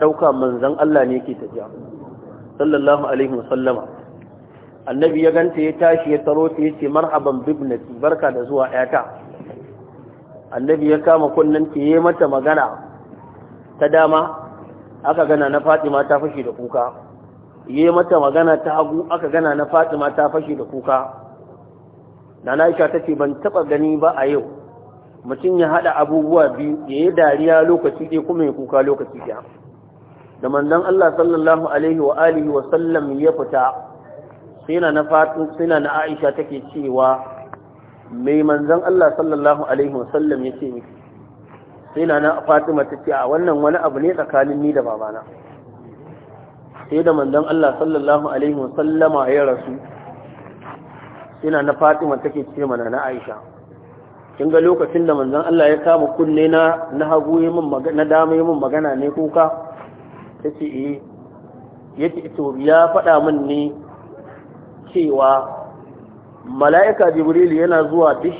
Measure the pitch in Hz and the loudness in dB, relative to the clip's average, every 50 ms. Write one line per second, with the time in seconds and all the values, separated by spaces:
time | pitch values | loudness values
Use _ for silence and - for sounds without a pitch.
0 | 156 156 151 - 170 151 131 131 131 127 123 117 127 139 151 143 151 156 151 143 | 0 0 2 2 0 0 2 2 0 -2 -2 0 -2 -2 0 0 2 2 4 2
1 | 131 123 127 127 - 127 123 - 113 101 113 113 104 113 - - - - - - | 2 2 0 -4 -6 -8 -12 -12 -12 -14 -12 -12 -14 -14 -16 -18 -20 -20 -20 -20
2 | - - - - - - - - - - - - 143 156 147 143 139 143 147 143 | -20 -20 -20 -20 -20 -20 -20 -20 -20 -12 -6 -2 0 0 0 2 4 2 2 2
3 | 143 131 135 135 139 131 131 117 - - 131 127 131 131 123 110 101 - - - | 2 -2 -2 -2 -2 -2 -4 -6 -6 -4 -4 -2 0 -2 -2 -2 -6 -12 -16 -18
4 | - - - - - - - - - - - - - - - - - 135 127 139 | -20 -20 -20 -20 -20 -20 -20 -20 -20 -20 -20 -20 -20 -20 -20 -16 -10 -8 -2 0
5 | 160 160 156 156 165 160 156 170 160 175 - 160 156 156 151 156 170 165 160 165 | 0 0 2 2 2 2 4 2 0 0 0 -2 -2 -2 0 2 4 4 4 2
6 | 156 151 147 147 - 156 147 156 165 160 - 156 151 156 147 - 147 139 147 156 | 2 0 -2 0 0 0 0 2 0 0 0 -2 -2 -2 -2 -4 -4 -2 0 0
7 | 160 156 151 151 143 143 131 127 123 151 151 147 139 131 120 113 - - 123 117 | 0 0 -2 -2 -2 -2 -2 -2 -2 -4 -4 -4 -4 -6 -6 -6 -8 -12 -8 -4
8 | 135 156 165 160 156 139 127 123 120 131 143 135 131 127 131 127 127 127 160 131 | -2 -2 0 0 -2 -2 -2 -4 -6 -4 -2 -2 -2 -2 -2 -2 -2 -2 -2 -4
9 | 117 - - - - - - - - - - - - - - - - - - - | -4 -6 -12 -20 -20 -20 -20 -20 -20 -18 -20 -20 -20 -20 -20 -20 -20 -20 -20 -20
10 | - - - - - - - - - - 123 123 131 147 160 151 147 151 151 151 | -20 -20 -20 -20 -20 -20 -20 -20 -16 -12 -8 -4 -2 0 0 2 2 2 2 4
11 | - 170 165 160 151 143 - 165 156 151 151 156 156 151 - 147 143 151 160 165 | 4 4 4 4 4 2 2 2 2 4 2 0 0 -2 -4 -2 0 2 4 4
12 | 170 175 175 - 165 143 139 135 131 151 156 151 131 113 120 - - - - - | 4 2 2 2 2 0 0 0 0 2 2 2 0 -2 -4 -8 -16 -20 -20 -20
13 | - - - - - - - - - - - - - - - - 147 147 156 160 | -20 -20 -20 -20 -20 -20 -20 -20 -20 -20 -20 -20 -20 -16 -4 -2 0 2 4 4
14 | 160 156 156 156 160 - - - - - - - - - - - - - - - | 4 4 4 2 0 -2 -6 -12 -16 -18 -18 -20 -20 -20 -20 -20 -20 -20 -16 -6
15 | - 143 160 165 156 143 156 147 143 139 143 147 127 127 156 160 156 147 143 139 | -2 -2 0 2 2 2 2 2 2 0 0 0 2 2 2 2 0 0 0 0
16 | 139 139 147 139 151 147 147 139 123 120 104 - 123 117 123 127 120 123 - - | 0 0 0 0 0 -4 -6 -8 -10 -10 -10 -10 -10 -6 -4 -4 -4 -4 -6 -12
17 | - - - - - - - - - - - - - - 127 147 160 170 170 180 | -20 -20 -20 -20 -20 -20 -20 -20 -20 -20 -20 -20 -16 -6 -2 2 2 4 4 4
18 | 175 175 180 160 143 139 139 165 165 165 156 151 156 160 151 160 156 147 156 165 | 2 2 2 2 2 2 2 2 4 4 2 2 0 -2 -2 -2 -2 -2 -2 -6
19 | 170 - 170 165 165 143 147 165 160 151 143 147 147 143 - 131 - - 156 147 | -4 -4 -6 -4 -4 -2 -2 0 0 0 -2 -2 -2 0 2 2 2 0 -2 -4
20 | 143 143 - - 147 147 156 160 151 151 147 131 117 - 135 131 - 139 135 127 | -4 -2 0 0 0 0 0 -2 -4 -6 -8 -8 -10 -10 -10 -8 -4 -2 -2 -2
21 | 131 - - - - - - - - - - - - - - - - - - - | -2 -6 -12 -18 -20 -20 -20 -20 -20 -20 -20 -20 -20 -20 -20 -20 -20 -20 -20 -20
22 | - - - - - - - - - 123 131 151 160 170 165 170 160 151 - 165 | -20 -20 -20 -20 -20 -20 -20 -12 -6 -2 0 2 2 2 2 2 0 0 0 -2
23 | - 160 151 139 143 143 143 - - 156 - 180 156 143 147 147 156 156 156 147 | -2 -2 -2 -2 -2 -2 -2 -4 -4 -2 -2 -2 -2 0 0 0 0 0 0 2
24 | 156 165 - 135 135 139 147 139 139 - - - - - - - - - - - | 2 0 0 0 -2 -2 -2 -2 -4 -6 -12 -18 -20 -20 -20 -20 -20 -20 -20 -20
25 | - - - - - 123 131 - 180 185 185 175 165 156 160 170 165 165 147 151 | -20 -20 -20 -16 -12 -12 -8 -4 -2 0 2 2 2 2 2 0 0 0 0 0
26 | 151 147 156 160 151 151 170 165 151 135 123 131 147 151 151 151 - 135 135 143 | 0 0 0 0 0 2 2 2 2 2 0 -4 -6 -6 -6 -6 -8 -6 -4 -2
27 | 160 185 170 170 160 147 139 147 156 165 160 160 160 170 175 - - 143 143 - | 0 0 2 2 2 2 2 2 2 4 4 4 4 4 2 2 0 -2 -4 -6
28 | 156 147 160 160 156 - 175 170 160 139 127 139 131 123 139 135 135 143 139 139 | -6 -6 -4 -4 -4 -4 -2 -2 -2 -2 -4 -6 -6 -2 0 0 2 2 0 -2
29 | 127 - - 117 - 120 107 113 - - - - - - - - - - - - | -4 -10 -14 -14 -14 -14 -14 -14 -16 -20 -20 -20 -20 -20 -20 -20 -20 -20 -20 -20
30 | - - - - - - - - 123 127 139 143 143 147 160 170 180 185 190 190 | -20 -20 -20 -20 -20 -20 -14 -10 -6 -4 -2 -2 0 2 0 0 2 2 2 2
31 | 180 160 151 175 165 170 170 160 156 160 160 160 165 151 147 147 156 160 165 160 | 2 2 2 2 0 2 0 2 2 2 2 2 0 -2 -2 0 0 0 0 0
32 | 143 139 147 151 165 165 160 156 151 151 147 135 - - - 160 165 165 165 156 | 0 0 2 2 2 2 2 0 -2 -2 -2 -4 -2 0 -2 -2 0 0 -2 -2
33 | 147 139 139 139 151 160 165 156 131 120 135 131 127 131 131 - - - - - | -2 -4 -4 0 0 0 0 0 -2 -2 0 0 0 0 -2 -6 -12 -18 -20 -20
34 | - - - - - - - - - - - - - - 160 175 175 156 151 151 | -20 -20 -20 -20 -20 -20 -20 -20 -20 -20 -20 -14 -8 -4 -2 0 0 0 0 0
35 | 151 156 160 156 156 156 - 165 160 147 - 165 170 170 160 151 147 147 147 156 | 0 2 2 2 2 2 0 -4 -6 -6 -6 -4 -2 0 0 0 0 -2 -2 -4
36 | 156 160 151 147 156 139 139 - 156 - 143 135 127 - - 156 139 135 127 131 | -4 -4 -4 -2 -2 -2 -2 -2 -6 -8 -10 -14 -14 -12 -10 -8 -6 -4 0 2
37 | 131 131 131 - - - - - - - - - - - - - - - - - | 2 2 2 0 -4 -12 -16 -18 -18 -18 -20 -20 -20 -20 -20 -20 -20 -20 -20 -20
38 | - - 120 120 123 139 147 151 151 151 147 147 147 147 165 180 190 185 185 180 | -20 -16 -12 -6 -2 0 0 2 2 2 0 0 0 0 0 0 0 0 2 4
39 | 165 147 - - 160 156 156 143 143 147 147 147 151 - 131 139 143 143 135 127 | 4 2 2 0 -2 -2 -2 0 2 2 2 2 0 -2 -2 -2 -2 -2 -4 -6
40 | 120 - - 151 151 151 139 127 127 131 127 - 147 127 123 120 - - - - | -6 -4 -4 -2 0 0 -2 -2 -4 -8 -8 -10 -10 -10 -10 -12 -14 -18 -20 -20
41 | - - - - - - - - - - - - - - - - - - - 151 | -20 -20 -20 -20 -20 -20 -20 -20 -20 -20 -20 -20 -20 -20 -20 -20 -20 -10 -6 -2
42 | 165 160 147 147 151 160 - - - 156 151 139 151 165 156 147 139 - 143 127 | 0 0 2 2 2 0 0 0 0 2 2 2 2 0 0 -2 -2 -4 -6 -8
43 | - 151 139 135 127 127 151 165 180 175 151 147 147 151 165 170 165 151 135 139 | -6 -4 -4 -2 -2 -2 -2 0 0 0 0 0 2 0 0 0 -2 -2 -2 -2
44 | 151 175 180 160 143 - 147 135 139 147 143 147 147 147 147 139 120 117 110 107 | -2 -2 -2 -2 -4 -2 0 0 0 0 0 -2 -2 -2 0 -2 -2 -2 -4 -8
45 | 110 107 110 110 - - - - - - - - - - - - - - - 131 | -8 -10 -10 -12 -16 -18 -20 -20 -20 -20 -20 -20 -20 -20 -20 -20 -20 -20 -20 -20
46 | 147 156 - - - - - - - - - - - - - - - - 147 160 | -20 -20 -20 -20 -20 -20 -20 -20 -20 -20 -20 -20 -20 -20 -20 -20 -10 -4 -2 0
47 | 165 165 160 147 139 135 135 151 156 151 160 160 151 139 - - 160 160 156 147 | 2 2 2 2 2 0 0 0 0 0 0 2 2 2 0 0 -2 -2 -2 0
48 | 139 143 147 147 151 147 139 135 147 147 147 143 131 127 - 160 151 151 156 156 | 2 2 2 2 0 -2 -4 -2 -2 -2 -2 -4 -6 -6 -4 -4 -2 0 0 2
49 | 160 156 151 139 131 127 139 147 143 135 123 120 - 127 127 139 - - - - | 2 2 2 0 0 2 2 2 2 0 0 -2 -6 -10 -12 -12 -14 -18 -20 -20
50 | - - - - - - - - - - - - - - - - - - - - | -20 -20 -20 -20 -20 -20 -20 -20 -20 -20 -20 -20 -20 -20 -20 -20 -20 -20 -20 -20
51 | - - - - - - - - 151 156 160 147 143 147 143 - 160 151 151 151 | -20 -20 -20 -20 -20 -20 -14 -8 -4 -2 0 0 0 0 0 4 4 4 4 2
52 | 170 147 139 123 - 147 147 147 131 - - 139 143 131 123 117 117 113 120 143 | 0 -4 -4 -2 -4 -6 -6 -6 -8 -8 -8 -6 -6 -4 -4 -4 -4 -4 -6 -6
53 | 139 131 127 120 117 120 107 107 110 - - - - - - - - - - - | -6 -6 -8 -10 -12 -14 -16 -16 -18 -20 -20 -20 -20 -20 -20 -20 -20 -20 -20 -20
54 | - - - - - - - - 139 160 160 160 165 175 180 160 156 - - 170 | -20 -20 -20 -20 -20 -16 -8 -4 0 2 4 6 6 6 4 2 0 0 0 0
55 | 170 160 147 139 135 131 139 151 165 170 170 165 151 147 156 147 151 170 165 165 | 2 2 0 0 0 -2 -2 -2 0 2 2 4 4 4 4 4 4 4 4 4
56 | 147 143 - - 160 156 151 156 160 160 165 160 160 160 165 165 - - 131 143 | 2 0 0 0 0 2 2 2 4 4 4 4 4 4 2 0 -4 -6 -6 -4
57 | 151 151 160 156 143 151 165 165 165 170 170 170 160 143 139 131 131 165 151 151 | -2 0 0 0 2 2 0 2 2 0 0 -2 -2 -2 -4 -4 -4 -2 -2 0
58 | 156 151 156 160 165 160 160 160 165 165 156 143 135 131 143 156 156 147 135 131 | 0 2 4 4 4 4 2 2 0 0 0 -2 -2 -2 -2 -2 -2 -2 -2 -2
59 | 139 147 147 165 160 147 - 165 160 156 - - - - - - - - - - | -4 -4 -4 -4 -4 0 2 2 2 2 0 -6 -12 -16 -18 -18 -20 -20 -20 -20
60 | - - - - - - - - - 151 151 - 151 147 131 131 135 143 143 139 | -20 -20 -20 -20 -20 -20 -14 -10 -10 -10 -8 -8 -8 -8 -8 -6 -8 -8 -8 -10
61 | - - - - - - - - - - - - - - - - - - - 139 | -14 -20 -20 -20 -20 -20 -20 -20 -20 -20 -20 -20 -20 -20 -20 -20 -20 -16 -8 -6
62 | 151 170 170 170 160 156 - - 147 139 131 131 139 151 151 165 165 165 165 190 | -4 -4 -4 -8 -12 -12 -8 -6 -6 -6 -6 -2 2 4 6 6 6 4 4 2
63 | - 170 160 151 151 156 151 143 139 139 147 147 147 147 147 - - - - - | 2 4 4 4 4 2 0 -2 -2 -2 -2 -2 -4 -4 -6 -10 -18 -20 -20 -20
64 | - - - - - - - - - - - - - - - - - - - 180 | -20 -20 -20 -20 -20 -20 -20 -20 -20 -20 -20 -20 -20 -20 -20 -20 -12 -4 -2 0
65 | 165 151 135 135 135 135 135 135 - - - - - - - - - - - - | 0 2 2 4 4 4 4 2 0 -4 -10 -14 -14 -16 -18 -20 -20 -20 -20 -20
66 | - - - - - - - - - 123 127 135 143 147 160 175 202 220 214 - | -20 -20 -20 -20 -20 -20 -20 -20 -16 -10 -2 2 4 4 6 6 4 4 4 4
67 | 196 170 160 160 156 156 165 175 180 175 156 160 170 175 170 160 156 147 156 165 | 2 2 2 2 2 2 4 4 4 4 4 2 2 2 2 2 2 2 2 2
68 | 160 151 139 - - 175 165 - | 4 2 2 0 -4 -6 -6 -6